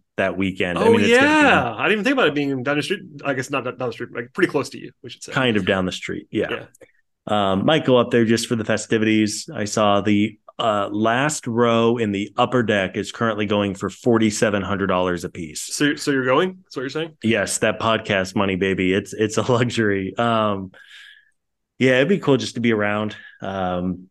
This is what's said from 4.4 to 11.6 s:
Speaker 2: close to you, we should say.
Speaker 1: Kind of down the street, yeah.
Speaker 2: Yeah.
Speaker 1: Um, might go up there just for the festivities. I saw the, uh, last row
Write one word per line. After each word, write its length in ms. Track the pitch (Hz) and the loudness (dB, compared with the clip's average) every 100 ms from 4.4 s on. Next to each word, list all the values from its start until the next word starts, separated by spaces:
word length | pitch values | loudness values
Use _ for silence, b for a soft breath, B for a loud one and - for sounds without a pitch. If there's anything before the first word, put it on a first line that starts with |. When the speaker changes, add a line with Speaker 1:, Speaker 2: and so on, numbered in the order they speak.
| 175 | 0
Speaker 2:
close 180 | 147 120 | 0 -4
to 100 | - | -10
you, 120 | - - | -16 -18
we 80 | 123 | -20
should 140 | - | -18
say. 80 | - | -6
Speaker 1:
Kind 260 | 143 127 107 | 0 2 2
of 80 | 95 | 2
down 220 | 95 92 | 0 -2
the 40 | |
street, 360 | - - 87 - | -4 -8 -10 -6
yeah. 180 | 107 - | -4 -4
Speaker 2:
Yeah. 140 | - - _ b b _ _ - | -6 -12 _ b b _ _ -4
Speaker 1:
Um, 400 | 107 98 95 123 | 0 2 2 2
might 180 | 156 | 2
go 140 | - 127 | 4 4
up 140 | 117 | 4
there 140 | 120 110 | 2 4
just 200 | 113 - | 2 0
for 100 | 117 | -4
the 100 | 104 | -2
festivities. 840 | 107 - 113 110 110 107 104 - | -4 0 0 2 2 2 -2 -10
I 140 | 147 104 | -8 -4
saw 360 | - 104 101 | 0 4 4
the, 360 | 101 104 104 - - - | 4 2 2 -4 -18 -4
uh, 280 | 117 104 101 | 0 0 -2
last 560 | 104 110 120 147 151 127 | 0 0 2 0 -2 -4
row 500 | 113 | 0